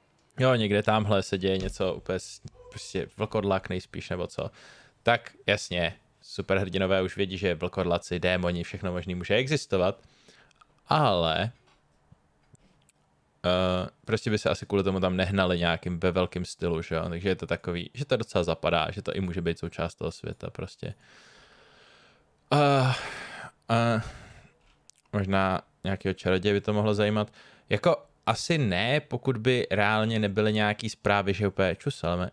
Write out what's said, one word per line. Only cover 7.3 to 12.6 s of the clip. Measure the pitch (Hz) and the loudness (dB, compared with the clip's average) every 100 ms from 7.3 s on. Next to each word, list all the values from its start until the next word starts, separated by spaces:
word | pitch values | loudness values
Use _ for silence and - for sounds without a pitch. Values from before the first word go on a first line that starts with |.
| 92 | 0
že | 98 | 0
vlkodlaci, | 80 87 - 87 85 - 87 | 0 -2 -2 0 0 0 -2
démoni, | 90 90 87 87 | 0 2 0 -2
všechno | 85 92 95 | -6 -6 -6
možný | 90 87 | -6 -6
může | 87 87 | -8 0
existovat, | 107 135 151 - 95 90 - - _ _ - _ _ - _ - | 0 2 -2 0 2 2 0 -14 _ _ -20 _ _ -20 _ -2
ale, | 156 135 90 82 82 110 - _ _ _ _ _ _ _ _ _ - | 2 4 2 2 0 -2 -6 _ _ _ _ _ _ _ _ _ -20